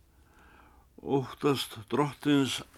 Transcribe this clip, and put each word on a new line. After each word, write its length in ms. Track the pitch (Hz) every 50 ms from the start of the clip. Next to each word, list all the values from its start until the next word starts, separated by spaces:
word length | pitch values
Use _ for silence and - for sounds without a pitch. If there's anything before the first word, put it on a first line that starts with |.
| _ _ _ _ _ _ _ - - - - - - - - - _ _ _
óttast 800 | - - - 123 143 131 120 - - - 147 139 123 - - - 110 104
drottins 760 | _ - 123 147 143 127 - - 143 147 139 139 123 - - - - -